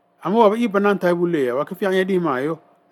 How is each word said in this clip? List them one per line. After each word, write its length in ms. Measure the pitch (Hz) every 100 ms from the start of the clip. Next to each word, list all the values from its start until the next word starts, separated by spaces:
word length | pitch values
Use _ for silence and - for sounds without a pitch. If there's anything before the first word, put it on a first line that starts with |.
| _ _
Ama 160 | 160 220
waaba 180 | 214 226
ii 100 | 240
bannaan 300 | 202 202 196
tahay 160 | 180
buu 120 | 175 175
leeyahay, 320 | 165 127 127
waa 60 |
ka 100 | 147
fiican 180 | 180 196
yahay 100 | 190
dhihi 160 | 190 185
maayo, 380 | 165 127 147 160 _ _ _